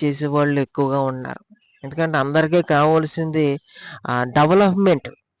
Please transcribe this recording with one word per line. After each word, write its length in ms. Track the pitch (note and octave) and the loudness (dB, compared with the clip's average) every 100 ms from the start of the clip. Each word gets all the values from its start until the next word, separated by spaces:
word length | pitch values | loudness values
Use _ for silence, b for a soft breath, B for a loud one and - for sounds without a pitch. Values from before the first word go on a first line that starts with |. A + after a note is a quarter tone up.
చేసేవాళ్ళు 580 | D3+ C#3+ D3 D3 D3 C#3+ | -2 -2 -2 0 0 0
ఎక్కువగా 380 | C3+ - C#3 C#3 | -2 -2 -2 0
ఉన్నారు. 560 | C3+ C3 B2+ B2+ _ _ _ _ | -2 -4 -10 -14 _ _ _ _
ఎందుకంటే 340 | C#3 D3 E3 D3+ | -10 -4 -2 -2
అందరికీ 440 | C3+ D3+ D#3+ F3 | 0 0 2 0
కావాల్సింది, 1000 | E3+ D3 D3+ D#3+ D#3 - D#3+ D#3 D3+ C#3 B B B B - | 2 2 4 2 0 -4 -4 0 0 -2 B B B B -4
ఆ, 160 | B2 | -4
డెవలప్‌మెంట్, 880 | B2 C3+ D3+ F#3 G3+ F#3 G3 D3 - - _ _ | 0 2 4 4 4 4 2 2 -2 -18 _ _